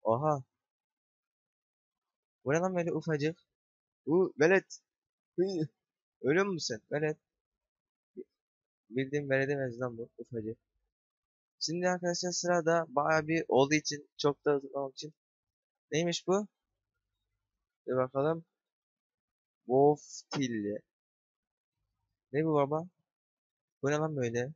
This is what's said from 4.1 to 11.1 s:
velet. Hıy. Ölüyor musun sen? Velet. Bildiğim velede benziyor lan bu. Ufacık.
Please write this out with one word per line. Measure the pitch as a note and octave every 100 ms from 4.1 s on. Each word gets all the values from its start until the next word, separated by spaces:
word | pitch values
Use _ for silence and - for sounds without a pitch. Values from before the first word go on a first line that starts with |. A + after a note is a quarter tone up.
| E3 F#3 -
velet. | D#3 F#3+ - - _ _ _ _ _ -
Hıy. | F#3 F#3 D#3 _ _ _ _ _
Ölüyor | B2 D#3+ G3+
musun | F3+ -
sen? | A2 _
Velet. | C#3+ D3+ D#3 _ _ _ _ _ _ _ _ _ - - _ _ _ _ _ _
Bildiğim | A#2 C3+ D3 C#3+
velede | C3+ C3+ C#3+
benziyor | C3 A#2 B2+
lan | A#2
bu. | A#2+ -
Ufacık. | A#2+ A#2 G#2+ A#2 _ _ _ _ _